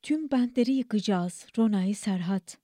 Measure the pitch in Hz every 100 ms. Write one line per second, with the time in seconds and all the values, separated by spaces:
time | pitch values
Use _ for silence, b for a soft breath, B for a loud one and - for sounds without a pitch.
0 | - 311 302 262 240 247 240 269 247 214
1 | 196 190 180 - - - 226 202 185 202
2 | - 185 175 190 - -